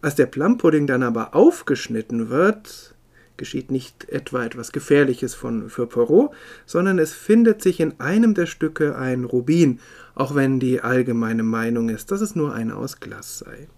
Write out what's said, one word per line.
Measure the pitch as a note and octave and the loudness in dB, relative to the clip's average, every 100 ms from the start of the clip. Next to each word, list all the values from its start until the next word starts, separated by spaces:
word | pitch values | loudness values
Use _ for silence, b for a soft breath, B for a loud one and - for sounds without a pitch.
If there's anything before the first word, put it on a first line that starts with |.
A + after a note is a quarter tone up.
Als | - - | -2 2
der | B2 | 0
Plum | - E3 A#3+ | 2 0 4
Pudding | E3+ D3+ C#3+ | 4 4 2
dann | B2+ | 0
aber | B2 A#2 A2+ | 0 -2 -2
aufgeschnitten | D3+ C#4 - - C#3 - A2+ G#2+ A#2 A2+ | 6 6 6 -4 -4 -4 -8 -4 -6 -2
wird, | C3 F#3+ G#3 - - - _ _ b b - | 2 2 0 -10 -20 -20 _ _ b b -16
geschieht | A#2+ C#3 B2+ | -10 -10 -6
nicht | C3+ B2+ _ - | -6 -6 _ -10
etwa | - - B2+ | -10 -6 -6
etwas | A#2 B2 A#2 | -6 -10 -10
Gefährliches | C#3+ - C#3+ C#3 B2 B2 | -10 0 2 2 0 -6
von, | - A#2+ A#2 G#2 | -8 -6 -6 -8
für | - A#2 | -6 -4
Poirot, | B2 A#2+ E3 C#4+ B B B _ | 0 4 4 4 B B B _
sondern | E3+ F#3+ F#3 | -2 0 0
es | D#3 | 0
findet | - - A3 A#3 G#3 | -4 2 6 6 4
sich | F#3+ F3+ | 0 0
in | D#3+ - | -2 -2
einem | C3+ G3+ A3+ | -2 2 2
der | F#3+ | 2
Stücke | E3+ - D#3 D#3 D3 - | -2 -2 -6 -2 -2 -2
ein | B2+ B2+ | -4 -4
Rubin, | B2 B2+ B2 E3 D3+ A#2+ B B B | -2 -2 2 4 4 2 B B B
auch | - C3 | -6 -2
wenn | C#3+ C3+ C3 | 0 0 0
die | B2+ B2 | 0 -2
allgemeine | A2+ B2+ B2 A#2 A2+ A2+ | 0 0 0 0 0 -2
Meinung | A2+ A2+ A#2 A#2 A#2 | -2 -2 -2 -2 -2
ist, | A2 - | -4 -6
dass | G3+ | -4
es | G#3 F3 | -2 -2
nur | D3 | -4
einer | - A2+ A2 | -4 -8 -6
aus | C3 - | -10 -12
Glas | - - - - | -16 -16 -16 -18
sei. | - - D3+ | -18 -20 -20